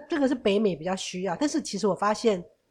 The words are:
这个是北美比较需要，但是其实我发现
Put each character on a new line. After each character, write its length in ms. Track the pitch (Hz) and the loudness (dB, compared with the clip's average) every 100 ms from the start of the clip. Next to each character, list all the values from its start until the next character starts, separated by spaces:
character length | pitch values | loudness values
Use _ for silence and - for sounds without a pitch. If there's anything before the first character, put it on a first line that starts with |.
| - | 0
这 100 | 320 | 0
个 80 | 269 | 2
是 60 | |
北 240 | 254 214 202 | 2 2 2
美 180 | 214 156 | 2 0
比 80 | |
较 120 | 175 185 | -4 -4
需 260 | - 180 | -6 -6
要， 140 | 185 165 | -4 -2
但 120 | 294 | 0
是 140 | 302 | -2
其 160 | - 196 | -4 -2
实 80 | 208 | 0
我 80 | |
发 180 | 170 202 | 2 0
现 320 | 214 226 185 - _ _ | 2 2 0 -4 _ _